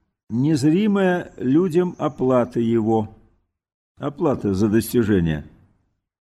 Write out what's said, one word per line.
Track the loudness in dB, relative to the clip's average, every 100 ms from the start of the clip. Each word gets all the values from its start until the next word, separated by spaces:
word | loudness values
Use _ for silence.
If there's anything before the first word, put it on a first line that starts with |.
| _ _ -8
незримая | -2 0 2 2 2 2 2 0 -2 -6 -6
людям | 0 2 2 0 -2 -2
оплата | -6 -2 0 0 0 -2
его. | 0 0 0 0 -2 -10 _ _ _ _ _ _ _ -10
Оплата | -10 -2 -2 -2 -2
за | 0 2
достижение. | 0 0 0 2 2 0 -2 -8 _ _ _ _ _ _ _